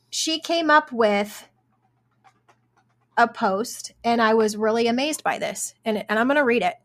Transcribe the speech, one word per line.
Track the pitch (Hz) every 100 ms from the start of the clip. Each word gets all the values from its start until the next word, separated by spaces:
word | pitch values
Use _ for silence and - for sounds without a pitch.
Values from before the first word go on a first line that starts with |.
| _
she | - - 320
came | - 339 320
up | 302 302
with | 233 220 202 208 - - _ _ _ _ _ _ _ _ _ _ _ _ _ _ _ _ -
a | 233
post, | 226 220 190 254 - - -
and | 233 233
I | 220
was | 226 214 208
really | 220 233 233
amazed | 240 294 302
by | - -
this. | 165 - - -
And, | 226 214 -
and | 214
I'm | 247
gonna | 285
read | 262 240
it. | 180 -